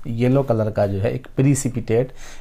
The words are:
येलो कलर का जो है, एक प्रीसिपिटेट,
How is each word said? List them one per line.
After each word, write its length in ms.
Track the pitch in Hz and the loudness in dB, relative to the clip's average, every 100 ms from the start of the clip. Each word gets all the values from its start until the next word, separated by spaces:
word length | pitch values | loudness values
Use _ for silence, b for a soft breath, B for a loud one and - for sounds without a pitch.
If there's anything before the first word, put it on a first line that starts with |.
| - | -8
येलो 360 | 113 123 135 | 0 2 4
कलर 280 | 135 113 107 | 2 2 0
का 140 | 104 101 | 0 0
जो 120 | 98 | 0
है, 140 | 110 | -2
एक 140 | 131 - - | -2 -6 0
प्रीसिपिटेट, 800 | 135 139 131 117 110 110 127 B B B | 2 2 0 -4 0 0 0 B B B